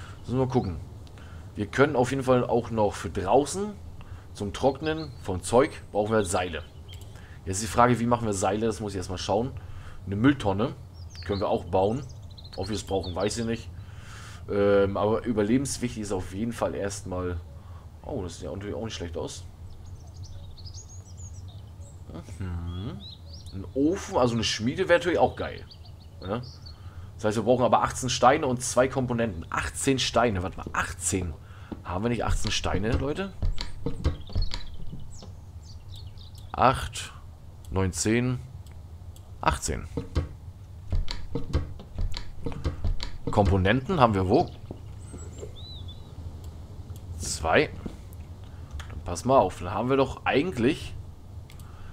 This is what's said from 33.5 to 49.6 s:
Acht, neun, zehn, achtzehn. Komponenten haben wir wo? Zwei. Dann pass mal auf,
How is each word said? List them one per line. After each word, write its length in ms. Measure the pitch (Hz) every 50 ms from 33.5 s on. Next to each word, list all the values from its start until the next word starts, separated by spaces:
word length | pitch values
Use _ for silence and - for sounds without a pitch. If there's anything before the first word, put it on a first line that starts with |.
| - - - - - - - 135 131 - - - - - - - - - - - - - - - - - - - - - - - - - - - - - - - - - - - - - - - - - - - - - - - - - - -
Acht, 640 | - - - 123 131 - - - - - - - - - - - - - - - - - - -
neun, 220 | - 95 95 95 87
zehn, 480 | - - 107 110 120 123 127 127 123 - - - - - - - - - - - - - - - - - - - - -
achtzehn. 440 | - 71 - - - 71 57 - - - - - - - - 85 - - - - - - - - - - - - - - - - - - - - - - - - - - - - - - - - - - - - - - - - - - - - - - - - - - - - - - - - - - - - -
Komponenten 680 | - - 101 87 92 95 90 95 110 135 131 - 196 160
haben 140 | 127 117 107
wir 140 | 95 92 90
wo? 220 | 107 156 180 - - - - - - - - - - - - - - - - - - - - - - - - - - - - - - - - - - - - - - - - - - - - - - - - - - - - - - -
Zwei. 520 | - - - - 80 80 85 117 151 - - - - - - - - - - - - - - - - - - - - - - - - -
Dann 120 | - - -
pass 200 | - 87 85 -
mal 140 | 120 135 135
auf, 220 | 104 92 - -